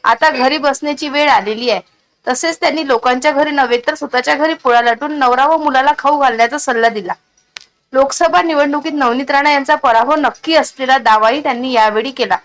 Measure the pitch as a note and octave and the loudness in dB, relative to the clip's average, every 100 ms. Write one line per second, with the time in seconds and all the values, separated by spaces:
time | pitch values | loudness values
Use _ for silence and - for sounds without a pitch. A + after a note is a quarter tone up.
0 | - A#3 D#4 C4 C4 D4+ C#4+ C#4 D4 D4 | 0 2 2 2 0 2 -2 -2 -6 -6
1 | D4+ C#4+ D4 A3+ G3 A3 A#3+ F#3+ - _ | -4 0 2 2 0 -4 -2 -4 -6 _
2 | _ _ - B3+ E4 E4 E4+ D4 C#4+ A#3 | _ _ -6 -4 -4 -2 -2 -2 -2 0
3 | B3 B3 D4 C#4 D4+ C#4+ B3 A#3+ A#3+ D#4 | 0 0 0 0 0 0 0 0 -2 -6
4 | C#4 B3 B3+ D4 D#4 D#4+ C4 A#3+ A#3 A#3 | -4 -4 -2 -2 -2 -2 2 2 2 -2
5 | D4 D4+ B3+ B3+ C#4 D#4+ D4+ C4 C#4 C#4+ | -4 -2 0 2 2 2 0 0 0 0
6 | C4+ D4 C4+ A3+ A#3 C#4+ - A#3 A3+ G#3+ | 0 2 0 2 -2 -2 -4 0 0 -2
7 | F#3 - _ _ _ - _ _ _ C4 | -8 -12 _ _ _ -20 _ _ _ 0
8 | C#4 - E4+ F4 E4+ D4 D4 D4 D#4 D4 | 0 0 0 2 0 0 0 -2 -4 -2
9 | B3+ B3 C#4 C#4 D4 C#4+ C4+ D4+ C4 A3+ | 0 0 0 0 2 0 0 0 2 2
10 | B3 D4+ C4 - D#4 D#4+ - - C4 C4+ | 2 0 0 -4 0 0 0 -6 0 2
11 | A3+ G#3+ A3 C#4 D4 A#3+ C4 A#3+ G#3+ G#3+ | 4 4 2 0 -4 -4 -2 2 2 0
12 | A3+ C4 G#3 F3+ | -4 -6 -2 -2